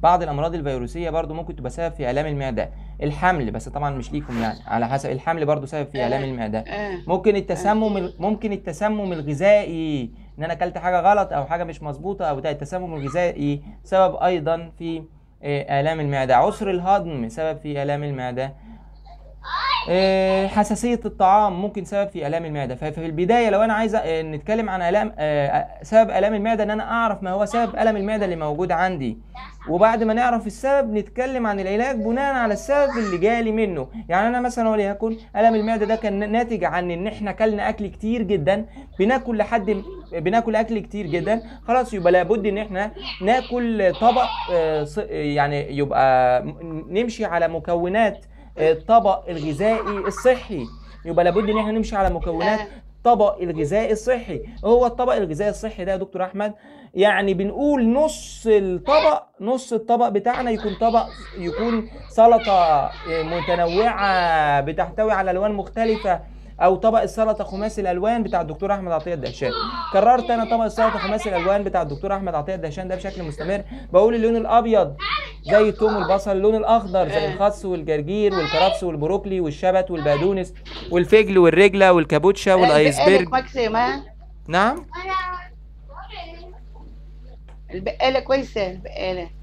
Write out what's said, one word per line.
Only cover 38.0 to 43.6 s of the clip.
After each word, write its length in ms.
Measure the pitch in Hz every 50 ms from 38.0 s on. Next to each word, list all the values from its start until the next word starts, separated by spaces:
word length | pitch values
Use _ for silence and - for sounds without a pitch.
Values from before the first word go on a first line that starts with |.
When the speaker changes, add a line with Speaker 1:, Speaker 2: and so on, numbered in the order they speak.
| - 214 226 240
Speaker 1:
جدًا، 440 | 226 180 208 190 143 156 196 208 226 - - - - - - -
بناكل 380 | - 208 254 262 254 247 233 214
لحد 320 | 208 202 233 233 196 185
م-، 120 | 214 208 - - - - - - -
بناكل 420 | 170 156 175 208 233 233 226 214
أكل 240 | 214 226 226 226 214
كتير 280 | 180 - - 202 208 165
جدًا، 340 | 147 170 165 196 214 233 226 - - - - -
خلاص 260 | 233 254 254 233 -
يبقى 180 | 196 170 175
لابد 340 | 175 180 180 170 214 233 196
إن 120 | 214 196 202
إحنا 340 | 220 208 196 185 202 220 220 - - - - -
ناكل 760 | 185 190 233 262 240 - 240 247